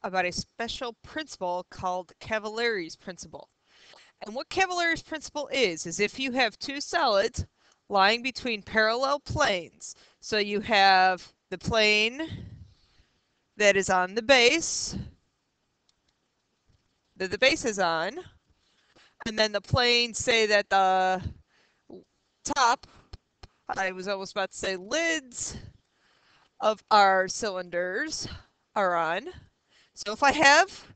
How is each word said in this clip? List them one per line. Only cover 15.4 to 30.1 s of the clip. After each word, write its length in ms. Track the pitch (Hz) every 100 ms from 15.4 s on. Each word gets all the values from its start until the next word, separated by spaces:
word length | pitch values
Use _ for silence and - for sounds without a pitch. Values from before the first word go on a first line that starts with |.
| _ _ _ _ _ _ _ _ _ _ _ _ _ _ _ _ _ _
that 140 | 185
the 60 | 185
base 260 | 262 311 254
is 140 | 202
on, 400 | 180 165 175 302 - _ _ _ _ _ _ _ _ _ 233
and 140 | 220
then 120 | 214
the 80 | 208
plane, 540 | - 254 240 240 240
say, 320 | 214 - 226 220
that 240 | 208 202
the 500 | 196 190 185 185 185 - - _ _ _ _ _ - _ _ _ _ -
top, 400 | 285 240 262 - - _ - _ _ - _ - -
I 160 | 190
was 160 | 185 185
almost 260 | 196 190
about 180 | 208 190
to 60 | -
say 180 | 202 185
lids, 840 | 196 294 330 320 254 - - - - - _ _ _ _ _ _ _ _
of 220 | 214 214 _
our 340 | 214 196 190 185
cylinders 960 | - 220 185 180 175 180 202 302 - - - - _ _ 220
are 180 | 190
on. 360 | 170 160 175 302 - - _ _ _ _
So 180 | - -